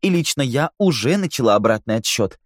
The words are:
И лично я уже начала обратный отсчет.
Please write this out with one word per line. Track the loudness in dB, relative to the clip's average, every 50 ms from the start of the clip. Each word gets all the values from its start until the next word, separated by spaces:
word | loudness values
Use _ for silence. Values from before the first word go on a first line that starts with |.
И | 2 2
лично | 2 2 0 -2 -2 -4 -4
я | -2 0 -2 -2 -2 _ _
уже | 0 0 0 2 0 0 0
начала | 0 -2 -4 -4 0 2 2 4
обратный | 4 4 2 0 0 0 -4 -4
отсчет. | -4 -2 -4 -2 -2 -2 -4 -4 -10 _